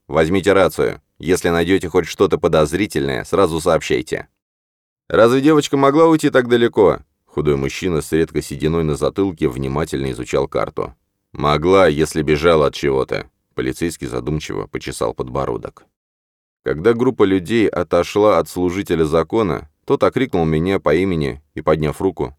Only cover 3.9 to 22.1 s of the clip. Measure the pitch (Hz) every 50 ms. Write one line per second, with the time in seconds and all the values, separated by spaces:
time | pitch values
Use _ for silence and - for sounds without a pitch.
3.9 | 71 62 - - - - - _ _ _ _ _ _ _ _ _ _ _ _ _
4.9 | _ _ _ - - 90 110 117 127 135 135 156 160 147 139 - - 139 139 139
5.9 | 139 160 165 165 160 156 - 147 127 131 123 120 123 120 117 113 - 117 101 82
6.9 | 69 - - _ _ _ _ _ - - 76 73 71 69 67 67 - - - 92
7.9 | 82 73 69 - 82 82 82 - - 76 73 - 73 69 73 76 82 85 80 76
8.9 | 73 73 73 69 - 101 98 98 87 80 80 71 62 65 69 65 67 73 82 -
9.9 | 80 69 69 65 60 60 64 - - 69 69 - - 62 53 - - - 50 -
10.9 | - _ _ _ _ _ _ _ - 69 67 73 76 76 78 90 95 98 92 80
11.9 | 73 73 78 - - 80 76 71 76 71 76 87 82 78 71 67 - - - 71
12.9 | 67 65 65 - - 50 - - _ _ _ _ - - 64 64 64 - 85 87
13.9 | 78 - 71 62 60 62 64 - 78 76 - - 50 50 50 50 - - - 67
14.9 | 67 - - 57 - - 67 64 62 67 65 64 60 55 - - _ - _ _
15.9 | _ _ _ _ _ _ _ _ _ _ _ _ _ _ - 64 69 76 87 113
16.9 | 120 117 120 131 117 - 107 95 95 95 85 90 110 117 101 87 - - 87 -
17.9 | - 87 87 - - 104 104 107 95 85 80 - - 90 90 90 87 98 90 -
18.9 | 87 80 80 73 78 82 82 - - 113 110 90 73 - 78 - _ _ _ -
19.9 | 139 - - 117 - 123 131 127 - 90 82 80 78 78 82 92 98 90 - -
20.9 | 78 87 95 98 87 80 73 65 60 67 _ _ - - 78 78 80 78 76 73
21.9 | 71 - 95 95